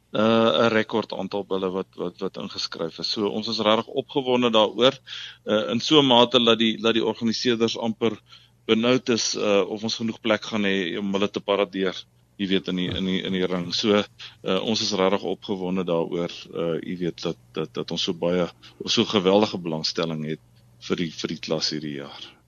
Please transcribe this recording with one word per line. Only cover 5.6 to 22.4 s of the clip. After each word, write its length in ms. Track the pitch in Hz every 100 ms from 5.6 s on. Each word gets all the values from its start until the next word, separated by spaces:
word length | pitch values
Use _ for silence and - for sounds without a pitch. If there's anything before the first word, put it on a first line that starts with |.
| -
in 80 | 117
so 200 | - 151
'n 60 | 139
mate 380 | 120 120 131
dat 160 | 117 113
die, 220 | 113 107
dat 120 | 110
die 120 | 113 110
organiseerders 720 | 107 117 107 127 117 113 -
amper 440 | 117 110 117 104 _ - _ _ -
benoud 440 | 110 117 127 -
is, 260 | 113 - 104
eh, 280 | 104 101 95
of 160 | 107
ons 120 | 110 -
genoeg 260 | 113 107
plek 220 | 117 107
gaan 200 | - 110
hê 340 | 101 95 87 98
om 140 | 101
hulle 180 | 98 101
te 100 | -
paradeer, 680 | 98 98 101 98 95 - - _ _ -
jy 100 | 98
weet, 200 | 92 95
in 80 | 92
die, 140 | 90
in 160 | - 95
die, 180 | 92
in 100 | 98
die 120 | 92 90
ring. 280 | 90 87
So, 300 | 87 113 104 98 - - -
eh, 180 | - 92
ons 200 | - 110
is 120 | 107
regtig 300 | 101 95 98
opgewonde 600 | 87 95 - 98 90 92
daaroor, 480 | 87 82 82 87 85 - -
eh, 280 | - 85 80
jy 160 | - 90
weet, 240 | 87 -
dat, 160 | 85 82 _
dat, 220 | - 80
dat 180 | - 78
ons 120 | 85
so 100 | -
baie, 340 | 85 85 90 85 - - - -
so 200 | - 107
geweldige 520 | 107 92 98 107 104
belangstelling 680 | 87 80 80 - 82 80 76
het 140 | 78 _ _ _ _
vir 160 | - 90
die, 160 | 85
vir 160 | - -
die 120 | 82
klas 300 | - 78 -
hierdie 260 | 76 76 69
jaar. 400 | 69 - - -